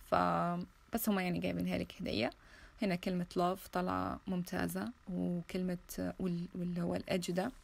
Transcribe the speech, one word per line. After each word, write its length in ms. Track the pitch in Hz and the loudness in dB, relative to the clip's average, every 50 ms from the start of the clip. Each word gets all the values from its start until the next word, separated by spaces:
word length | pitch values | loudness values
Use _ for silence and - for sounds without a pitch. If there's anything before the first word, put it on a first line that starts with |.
| - - | -2 2
ف-، 40 | - 180 180 175 170 170 170 175 175 175 180 - - - - - - | 4 4 6 6 4 4 2 2 0 -2 -4 -8 -12 -18 -6 -4 -4
بس 160 | 226 - 220 | 0 2 2
هما 140 | 202 190 180 | 2 4 2
يعني 160 | 180 170 170 | 2 0 0
جايبينها 400 | 180 180 175 175 180 180 180 180 | 0 0 0 0 0 0 0 -2
لك 160 | 180 180 - - | -2 -4 -6 -6
هدية. 300 | - - - 107 117 - - - - - - - - - - - 220 | -4 -2 0 2 0 0 -2 -6 -14 -20 -20 -20 -20 -20 -6 -2 0
هنا 120 | 190 175 | 2 2
كلمة 320 | 180 - 196 180 180 175 - - | 0 0 0 0 0 -2 0 2
love 340 | 180 175 180 190 - - - - | 2 4 4 2 0 -4 -4 -2
طالعة 480 | 180 180 185 - - 185 190 - - - | 0 0 2 2 0 0 -2 -4 -4 -4
ممتازة، 680 | 196 190 180 175 - 185 180 175 170 175 185 202 233 - - - - 180 | -2 -2 -2 -2 -2 -2 0 0 0 -2 -2 -4 -6 -8 -10 -10 -6 -2
وكلمة 680 | 180 180 180 175 175 170 - - 185 185 180 180 180 - - - - | -2 0 0 0 -2 -4 -4 -4 -2 -2 -2 -2 -4 -6 -8 -6 -4
وال-، 500 | 185 180 175 - 185 180 175 170 175 - - | -4 -4 -4 -2 -2 -2 0 -2 -4 -6 -6
واللي 280 | 185 175 180 175 175 170 | -4 -4 -2 -2 -2 0
هو 120 | 180 180 | 0 0
الإدج 360 | - - - - 185 175 - | -2 0 0 0 0 0 0
ده. 220 | 175 180 190 262 - - | 0 0 0 -2 -4 -8